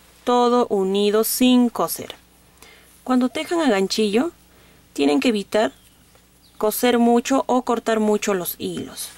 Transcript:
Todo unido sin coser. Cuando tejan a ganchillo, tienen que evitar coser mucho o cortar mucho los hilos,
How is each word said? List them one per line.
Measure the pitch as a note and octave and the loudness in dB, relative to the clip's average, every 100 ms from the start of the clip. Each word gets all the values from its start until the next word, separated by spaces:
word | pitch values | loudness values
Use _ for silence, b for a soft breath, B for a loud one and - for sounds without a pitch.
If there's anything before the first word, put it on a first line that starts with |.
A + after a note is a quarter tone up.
| _ _ | _ _
Todo | - B3 A#3+ B3 A#3+ | -2 2 2 2 0
unido | G3+ F#3+ G3 G#3 G#3 | 0 0 0 2 2
sin | A3 - B3+ B3 A#3+ | 0 2 4 4 4
coser. | - F#3 - - - _ _ _ B B B B B | 0 -4 -6 -12 -18 _ _ _ B B B B B
Cuando | - B3+ B3 | -2 0 0
tejan | D#4 D#4 E4+ | -4 -4 0
a | D4 | 2
ganchillo, | G3 F#3+ - G#3+ G#3 E4 - _ b b b b | 2 0 0 0 0 -2 -6 _ b b b b
tienen | - C#4 C#4+ | -2 0 2
que | C4 | 0
evitar | G#3+ F#3+ G#3+ B3 - _ _ _ _ _ _ _ - | -2 -2 -2 -2 -6 _ _ _ _ _ _ _ -6
coser | G#3+ - B3 A#3+ | -4 0 0 2
mucho | A#3 A#3 - C4+ - | 4 2 2 -2 0
o | B3 | -2
cortar | B3+ A#3 - A3 | 0 -4 -2 0
mucho | G#3+ G#3 G#3 | 0 0 0
los | G3 E3+ - | -4 -4 -8
hilos, | F#3+ E3 - - - | -10 -10 -12 -14 -16